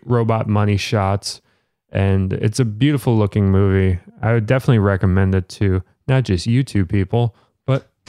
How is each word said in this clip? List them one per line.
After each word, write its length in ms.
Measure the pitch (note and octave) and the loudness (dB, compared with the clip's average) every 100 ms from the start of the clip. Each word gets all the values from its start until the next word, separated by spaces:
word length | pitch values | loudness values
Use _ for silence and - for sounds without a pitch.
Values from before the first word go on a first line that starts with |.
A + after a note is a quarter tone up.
robot 440 | - B2 A2+ A2+ A2 | -2 0 0 -2 0
money 300 | G#2 G#2 G2 | 0 0 -2
shots, 640 | - A2 F#2+ G2+ - - _ _ _ _ _ | -2 -2 0 -2 -6 -14 _ _ _ _ _
and 420 | G2+ G2 F#2+ F#2+ | -2 0 0 -2
it's 260 | G2 A2+ - | -2 -2 -2
a 60 | A#2+ | -2
beautiful 520 | G#2 C#3 C#3+ B2+ A2+ | 0 0 0 0 0
looking 320 | G#2 G#2+ G2 | 0 2 2
movie. 480 | F#2+ G2+ F#2+ F#2+ F2+ - - | 2 2 2 2 -2 -6 -6
I 120 | A2 | -2
would 120 | A#2 G#2+ | 0 0
definitely 340 | C3 - A#2 | 0 2 2
recommend 540 | G2+ F#2+ F#2+ F#2+ F#2+ | 2 2 2 2 2
it 160 | F#2+ F2+ | 0 -2
to 320 | - G2+ F2+ - _ - | -4 -2 -2 -4 _ -2
not 160 | C3 | 0
just 220 | A2+ F2+ A#2 | 0 -2 0
you 180 | A#2+ | -2
two 220 | C3+ G2+ F2+ | 0 -2 -2
people, 500 | G2+ F#2 A#2 A#2+ - _ _ - | -2 -2 -2 -2 -4 _ _ -6
but 220 | C3+ - _ | -4 -6 _